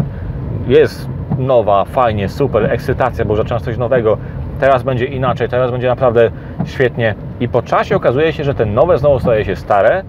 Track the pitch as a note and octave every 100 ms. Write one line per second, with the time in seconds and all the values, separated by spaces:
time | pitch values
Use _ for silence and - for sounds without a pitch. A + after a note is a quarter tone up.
0 | - - - - - - - C#3 C3+ -
1 | - - - - C3 B2 G#2 G2+ F#2 -
2 | A#2+ G#2+ G2 - C#3 A#2+ A2+ A#2+ - B2+
3 | C3 - G#2+ G#2+ A2+ A#2+ B2+ A2 A#2+ B2+
4 | A2 G2+ - - - - C3+ C3 A#2+ B2
5 | B2 C3+ B2+ - A#2 B2 B2+ B2 B2 A#2+
6 | B2+ A2+ A2+ - - - - - B2+ -
7 | A2+ G2+ - - A#2+ B2 - F#3 A3 G3
8 | D3+ B2+ D#3+ D#3 C#3+ C3+ A2 G#2 E3+ D#3
9 | C#3+ C3+ - A2 G2 F2 - G#2+ G#2 F3